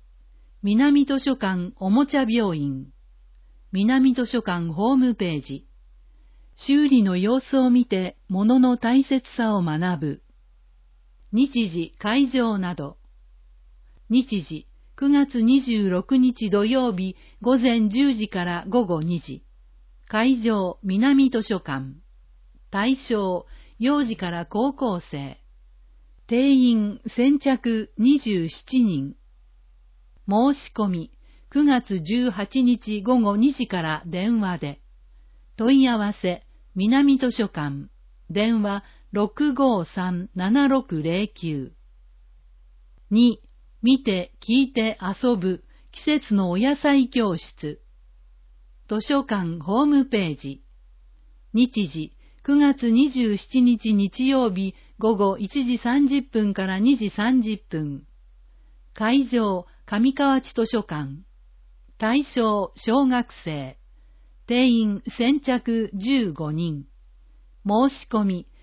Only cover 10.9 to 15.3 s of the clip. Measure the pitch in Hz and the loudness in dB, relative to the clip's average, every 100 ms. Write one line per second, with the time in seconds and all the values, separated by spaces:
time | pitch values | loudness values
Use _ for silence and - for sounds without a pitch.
10.9 | _ _ _ - 208 269 240 208 170 165 | _ _ _ -4 0 0 0 -2 -4 -8
11.9 | - 208 254 269 262 226 202 180 165 143 | -6 -2 0 2 0 0 -2 -4 -6 -10
12.9 | - - - - - - - - - - | -14 -20 -20 -20 -20 -20 -20 -20 -20 -20
13.9 | - - 240 247 202 143 156 - _ _ | -20 0 0 0 -6 -6 -14 -16 _ _
14.9 | - 277 285 277 | -4 2 2 2